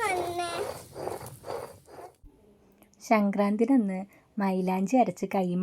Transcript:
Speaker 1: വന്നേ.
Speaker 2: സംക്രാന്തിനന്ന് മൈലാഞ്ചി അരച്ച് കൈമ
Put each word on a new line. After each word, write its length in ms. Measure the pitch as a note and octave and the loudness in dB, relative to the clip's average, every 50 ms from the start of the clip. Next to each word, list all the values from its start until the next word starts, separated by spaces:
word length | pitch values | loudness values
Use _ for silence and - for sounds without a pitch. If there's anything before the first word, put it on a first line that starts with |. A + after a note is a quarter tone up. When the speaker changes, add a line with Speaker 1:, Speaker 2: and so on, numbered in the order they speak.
Speaker 1:
വന്നേ. 460 | A4+ G4+ F#4 F4+ F4 F4 F4 F4 F4 E4+ E4+ F4+ - - - - - - - - - - - - - - - - - - - - - - - - _ - - - - - - _ - - - _ _ - - _ _ _ _ _ - _ _ _ | 0 0 0 -2 -2 -2 -4 -4 -4 -4 -4 -6 -6 -6 -8 -12 -16 -16 -12 -8 -8 -8 -8 -8 -12 -14 -16 -14 -10 -10 -8 -8 -10 -12 -14 -20 _ -20 -20 -18 -18 -20 -20 _ -20 -20 -20 _ _ -20 -20 _ _ _ _ _ -20 _ _ _
Speaker 2:
സംക്രാന്തിനന്ന് 960 | - - A#3 G#3+ G3+ G3 G3 G3 G3+ G3+ G#3 G#3+ A3+ A#3 C4+ B3+ G#3 G3 F#3+ F#3 G3 - - - _ _ _ | 0 2 2 4 4 2 2 2 2 2 2 2 4 4 6 4 4 2 -2 -6 -8 -12 -16 -20 _ _ _
മൈലാഞ്ചി 600 | G#3 G3 F#3+ F#3 F#3 F#3 F#3 F#3 F#3+ G3 F#3+ B3+ B3+ | 0 0 2 2 2 2 0 0 0 0 2 4 4
അരച്ച് 240 | A3 - - - G3 F#3 - | 4 4 2 -4 -4 -2 0
കൈമ 280 | G3 F#3 F3 F3 F3+ | 0 0 0 0 0